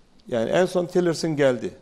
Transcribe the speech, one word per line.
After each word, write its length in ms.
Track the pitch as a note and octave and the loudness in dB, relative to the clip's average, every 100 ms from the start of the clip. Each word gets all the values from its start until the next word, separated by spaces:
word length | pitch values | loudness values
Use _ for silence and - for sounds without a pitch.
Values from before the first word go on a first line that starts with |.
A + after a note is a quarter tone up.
| _ _ - | _ _ -6
Yani 220 | A#2+ A2+ | -4 0
en 160 | E3+ F3+ | 2 2
son 200 | F3+ F3 | 0 0
Tillerson 500 | F3+ F3 D#3 E3+ D3 | 0 0 0 -4 2
geldi. 340 | C#3 B2 G2+ - | 2 2 -4 -12